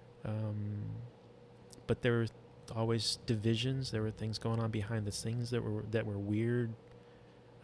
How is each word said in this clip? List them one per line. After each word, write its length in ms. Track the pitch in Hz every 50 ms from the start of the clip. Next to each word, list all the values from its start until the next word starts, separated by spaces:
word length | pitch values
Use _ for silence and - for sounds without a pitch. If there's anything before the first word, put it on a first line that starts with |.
| - - - - -
um, 600 | 104 107 107 107 107 107 104 104 104 104 104 104 107 107 113 117 120 - - - - - - - - - - - - - - -
but 140 | - - -
there 120 | - 123 120
were 140 | 117 117 110 - - - - - - - - 113
always 440 | 110 113 113 117 113 107 - - - -
divisions. 640 | - 120 107 101 113 113 110 117 131 131 135 131 -
There 120 | - 110 107
were 80 | 110
things 280 | 107 - 110 110 107 -
going 220 | - 113 113 113
on 100 | 113 110
behind 360 | 110 110 101 104 117 110 104
the 60 | 104 101
scenes 380 | - - 113 113 123 117 117
that 120 | 123 117 113
were, 220 | 110 107 107 107 107
that 160 | 110 110 107
were 120 | 107 101 98
weird. 540 | 98 101 104 107 113 120 120 123 120 113 110 - - - - - - - - - - - - - - - - -